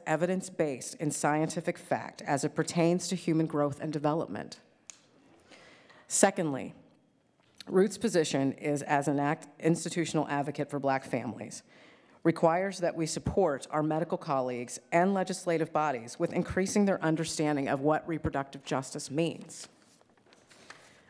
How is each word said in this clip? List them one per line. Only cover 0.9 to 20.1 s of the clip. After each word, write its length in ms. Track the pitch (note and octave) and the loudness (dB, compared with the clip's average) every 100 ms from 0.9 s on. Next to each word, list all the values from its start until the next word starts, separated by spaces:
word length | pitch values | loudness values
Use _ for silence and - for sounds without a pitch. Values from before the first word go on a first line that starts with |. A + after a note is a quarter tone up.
in 160 | - D3 | -4 -4
scientific 680 | C#3+ D3+ D3+ D#3+ F3+ F3 - | 0 2 2 0 -2 -4 -6
fact 460 | - A#2 - - | -4 -4 -4 -10
as 200 | - C#3+ | -2 0
it 120 | D3+ | 0
pertains 540 | - D#3 F3 E3 F3+ - | -2 -2 2 4 4 0
to 80 | F#3 | -2
human 300 | - D#3 D#3+ | 0 2 2
growth 340 | D3+ D3 C#3 | 2 0 -2
and 120 | D#3 | -6
development. 680 | D3+ D3 D#3+ - G2+ - - - _ - - _ _ _ - _ - - - - - - | -2 0 0 -4 -8 -10 -14 -20 _ -20 -20 _ _ _ -20 _ -20 -20 -20 -20 -20 -4
Secondly, 680 | - G3 G3 D#3+ C3 F2+ - - _ _ _ _ _ _ _ - | 4 4 4 -2 -4 -6 -14 -20 _ _ _ _ _ _ _ 0
Root's 320 | F#3 G#3+ - | 4 4 2
position 540 | A#3 E3+ D3+ C#3 C3+ | 0 2 2 2 0
is 280 | - D3 D3 | 0 -2 -2
as 260 | C#3 D3 C#3+ | 2 2 2
an 120 | C#3+ | 2
act-, 260 | C#3+ D#3+ - - | 0 -2 -6 -2
institutional 680 | E3 E3+ E3+ F3+ D#3 D#3+ - | 2 2 0 -2 0 0 0
advocate 420 | C#3+ C#3+ C#3+ C#3+ | -2 -4 -4 -4
for 80 | C#3+ | -2
Black 260 | C3+ C3+ | 0 0
families, 580 | - B2 A#2+ G#2+ G#2+ - - - - - _ - | -2 -4 -4 -8 -10 -12 -18 -20 -20 -20 _ -2
requires 540 | E3 E3 E3+ E3+ G3 F#3 | 0 4 4 4 0 -2
that 160 | F3 | -2
we 120 | E3 D#3+ | -2 -2
support 600 | C#3 - - F3+ C3+ - | -2 -2 2 2 2 -2
our 120 | D3+ | -2
medical 360 | D#3 D#3 E3 F3+ | 0 0 -2 -4
colleagues 600 | E3+ C3+ B2+ B2 A#2+ - - | -2 0 0 -2 -6 -10 0
and 200 | E3+ F#3 | 4 4
legislative 580 | G3 F3+ F#3 - E3 D#3 | 2 0 -2 0 0 2
bodies 480 | D#3 D3+ B2 A#2 - | 2 0 -2 -6 -2
with 120 | - | -2
increasing 520 | F3 - - F#3+ G#3+ | 0 -2 0 2 2
their 180 | G3+ F#3 | 4 2
understanding 680 | D#3+ D#3+ D#3+ - D3+ D3 B2+ | 2 0 -2 0 0 0 0
of 120 | C3+ | 2
what 260 | C#3+ D3+ E3+ | 2 2 0
reproductive 580 | D#3 D#3 C#3+ C#3 C#3+ | -4 -2 -4 -6 -10
justice 460 | - C3+ C3+ D3 - | -4 -4 -4 -10 -4
means. 580 | C#3 E3 - - - - - _ _ _ | 0 0 -2 -12 -16 -18 -20 _ _ _